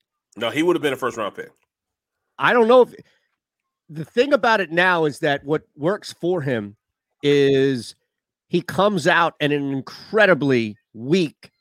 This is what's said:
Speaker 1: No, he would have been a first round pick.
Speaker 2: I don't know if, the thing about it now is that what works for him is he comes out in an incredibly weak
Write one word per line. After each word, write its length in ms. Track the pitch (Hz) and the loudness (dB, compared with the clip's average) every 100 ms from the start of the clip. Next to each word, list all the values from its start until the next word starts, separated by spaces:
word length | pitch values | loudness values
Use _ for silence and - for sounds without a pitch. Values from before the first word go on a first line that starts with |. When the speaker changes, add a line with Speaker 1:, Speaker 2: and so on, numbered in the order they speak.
| _ _ _ 101 | _ _ _ -8
Speaker 1:
No, 120 | 113 | -6
he 140 | 131 | -2
would 120 | 165 165 | 0 0
have 40 | |
been 120 | 143 | -2
a 40 | 127 | -4
first 200 | 127 117 | -6 -6
round 180 | 101 - | -8 -8
pick. 140 | 78 _ _ _ _ _ _ _ _ - | -18 _ _ _ _ _ _ _ _ -4
Speaker 2:
I 140 | 143 | 0
don't 160 | 240 220 | 2 4
know 140 | 254 | 4
if, 100 | 226 - - _ _ _ _ _ _ _ _ | 4 -2 -20 _ _ _ _ _ _ _ _
the 160 | 151 151 | -14 -8
thing 260 | 233 277 | -2 2
about 300 | 277 240 220 | 2 2 0
it 100 | 165 | 0
now 320 | 170 185 175 | 0 2 2
is 160 | 151 - | 0 0
that 240 | 156 143 | -2 -2
what 200 | 139 151 _ - | -2 -6 _ -6
works 380 | 151 208 - | -4 -4 -8
for 280 | - 170 180 | -8 -4 -2
him 360 | 139 120 101 101 _ _ _ _ | -2 -4 -6 -14 _ _ _ _
is 720 | 143 143 139 135 135 127 104 - _ _ _ _ - | 0 2 4 2 0 -2 -8 -18 _ _ _ _ -6
he 140 | 165 | -4
comes 440 | - 156 202 190 147 | -4 0 0 0 0
out 300 | 170 165 - | 2 0 -2
in 100 | 147 | -2
an 200 | 143 139 | -2 -4
incredibly 1040 | 135 - - - 214 202 156 139 127 110 101 _ | -6 -8 -18 -6 2 4 4 2 0 0 -8 _
weak 580 | 110 123 185 151 _ - _ | -14 -2 0 0 _ -20 _